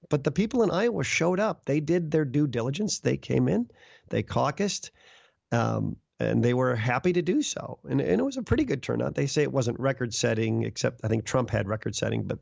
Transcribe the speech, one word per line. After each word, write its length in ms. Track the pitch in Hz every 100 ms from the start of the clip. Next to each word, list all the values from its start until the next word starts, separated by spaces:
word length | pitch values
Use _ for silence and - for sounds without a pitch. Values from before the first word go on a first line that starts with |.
| -
But 140 | 147
the 80 | 147
people 300 | 160 214 254
in 60 | 208
Iowa 320 | 165 233 196
showed 360 | 127 - 160 185
up. 260 | 214 - -
They 140 | 147
did 320 | 147 180 160
their 140 | 156 143
due 220 | 139 147
diligence. 520 | 117 120 147 208 -
They 180 | 127 135
came 300 | - 127 127
in, 220 | 202 240 - - - -
they 140 | 110
caucused, 680 | 110 120 131 147 202 - - _ - - _ _ -
um, 420 | 117 113 110 107 113 _ -
and 240 | 113 113
they 100 | 120
were 220 | 123 127 120
happy 380 | 117 123 185
to 80 | 180
do 200 | 160 269
so. 380 | - - - - -
And, 120 | 135
and 180 | - 190
it 40 |
was 120 | 269 262
a 80 |
pretty 220 | 214 247 285
good 180 | 139
turnout. 320 | - 117 131 143
They 100 | 139
say 160 | 151
it 80 | 139
wasn't 260 | 131 117 -
record-setting, 840 | 135 131 123 - 117 113 113 113
except 360 | 110 110 127 123
I 40 | 113
think 160 | 113
Trump 260 | - 131 120
had 200 | 107 98
record-setting, 540 | 107 110 107 110 110
but 160 | 107 110